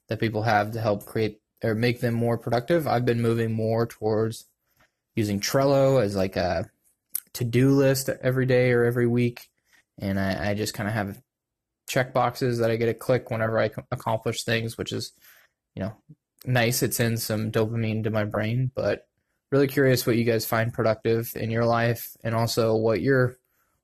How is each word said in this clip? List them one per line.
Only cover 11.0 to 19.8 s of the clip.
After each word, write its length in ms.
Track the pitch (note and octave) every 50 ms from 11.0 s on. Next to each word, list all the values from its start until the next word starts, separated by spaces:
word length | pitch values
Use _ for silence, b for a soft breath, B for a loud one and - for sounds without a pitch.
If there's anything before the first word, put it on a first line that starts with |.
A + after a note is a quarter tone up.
| G2 G2 G2+ - _ _ _ _ _ _ _ _ _ _ _ _ _ -
check 240 | - C3+ B2 C3
boxes 460 | - B2+ A#2+ A#2+ - - C#3 B2 A#2+ A#2
that 120 | A2+ A2+
I 60 | A2+
get 80 | A2 A#2
to 80 | A#2
click 380 | A2 - - - B2+ A#2 - -
whenever 280 | A#2 A2 A2 A2 A2+ A2
I 100 | A2 G#2+
c-, 80 | - - - _
accomplish 540 | B2 - - A2+ A2+ A2 - A#2+ A2 - -
things, 320 | A#2 A2+ A2+ A2+ A2+ -
which 160 | - F#2 -
is, 200 | A#2 A2 - - b b b b b b b b b b _ _ _
you 80 | G2+
know, 140 | F#2+ G2 - _ _ _ - _ _ _ _ _ -
nice. 380 | B2 B2+ B2 A2+ A#2 B2 -
It 100 | C3 G#2
sends 320 | - - A#2 A#2 A2+ A2 -
some 260 | - A2 G#2+ A2 A2
dopamine 540 | A2 A2+ A2 A2 A#2 A2+ A2+ A2 A2 A2 G#2+
to 60 | A2
my 140 | G#2+ G#2+ G#2
brain, 460 | G#2+ G#2+ G#2 A2 A2 A#2+ B2+ C3 B2+ _
but 340 | A2+ - G2+ - - _ _ _ _ _ _ _ _ _ -
really 160 | C3+ C#3 C#3+
curious 400 | C3 - C#3+